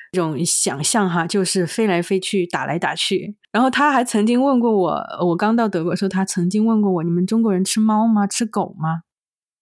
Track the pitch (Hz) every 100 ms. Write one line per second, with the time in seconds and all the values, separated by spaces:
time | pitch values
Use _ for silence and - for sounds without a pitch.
0 | - 180 160 147 170 - - 135 151 226
1 | 190 170 165 202 180 190 165 - 220 175
2 | 175 190 - 196 175 143 135 160 151 165
3 | - 190 - - _ 208 262 254 294 269
4 | 254 214 220 247 277 254 233 208 170 76
5 | - - 175 170 208 233 220 175 170 175
6 | 190 190 190 - 175 214 220 220 202 180
7 | 165 175 185 226 226 185 190 220 220 214
8 | 226 214 202 - 220 208 - - 160 165
9 | - _ _ _ _ _